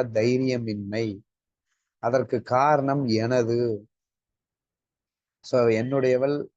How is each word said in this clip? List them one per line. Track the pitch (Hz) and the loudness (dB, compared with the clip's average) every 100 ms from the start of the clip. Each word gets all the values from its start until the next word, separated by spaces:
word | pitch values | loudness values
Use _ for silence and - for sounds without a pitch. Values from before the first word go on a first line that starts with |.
| 123 | 0
தைரியமின்மை. | 110 120 127 131 123 113 104 98 107 113 98 - _ _ _ _ _ _ _ | 0 2 2 0 -2 -4 -6 -6 -4 -4 -6 -14 _ _ _ _ _ _ _
அதற்கு | 117 127 117 120 | -2 0 0 -4
காரணம் | - 127 143 147 135 143 127 | 0 2 4 2 2 -2 0
எனது. | 110 117 127 113 117 120 104 110 _ _ _ _ _ _ _ _ _ _ _ _ _ _ _ - | 0 0 0 0 0 -2 -4 -10 _ _ _ _ _ _ _ _ _ _ _ _ _ _ _ -2
So | 127 117 | 2 4
என்னுடையவள், | 110 123 139 127 127 139 143 - | 2 0 0 2 2 0 -2 -6